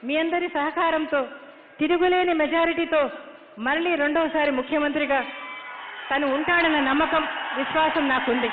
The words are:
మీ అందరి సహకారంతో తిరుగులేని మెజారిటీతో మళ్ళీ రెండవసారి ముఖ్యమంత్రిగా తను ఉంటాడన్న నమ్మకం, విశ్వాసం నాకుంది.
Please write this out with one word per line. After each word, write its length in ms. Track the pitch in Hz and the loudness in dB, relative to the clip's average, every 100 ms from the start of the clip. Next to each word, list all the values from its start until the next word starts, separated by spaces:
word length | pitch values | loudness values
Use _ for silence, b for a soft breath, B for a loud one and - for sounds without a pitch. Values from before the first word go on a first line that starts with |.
మీ 120 | 240 302 | -2 -2
అందరి 320 | 330 349 349 | 0 -2 -2
సహకారంతో 800 | 339 294 320 339 320 311 285 247 - - - - - | -2 -2 0 0 0 0 -2 -2 -8 -18 -20 -20 -4
తిరుగులేని 540 | 302 349 359 359 359 | 0 2 4 4 2
మెజారిటీతో 760 | 330 294 330 330 330 330 311 269 - - - - - | 2 2 2 2 0 0 2 0 -4 -16 -20 -20 -8
మళ్ళీ 360 | 233 302 349 | -2 0 0
రెండవసారి 560 | 330 294 294 320 320 294 | 2 2 2 2 2 0
ముఖ్యమంత్రిగా 760 | 262 262 311 294 294 285 277 240 - - - - - - - - | 0 0 0 0 0 0 0 -2 -10 -14 -14 -14 -14 -14 -14 -4
తను 240 | 269 285 | -2 0
ఉంటాడన్న 460 | 269 311 349 339 302 | 0 2 4 4 4
నమ్మకం, 460 | 269 277 320 330 - - - - | 2 2 2 2 0 -6 -6 -6
విశ్వాసం 520 | 269 311 311 320 285 | -2 2 2 2 2
నాకుంది. 420 | 262 254 247 240 | 0 0 0 0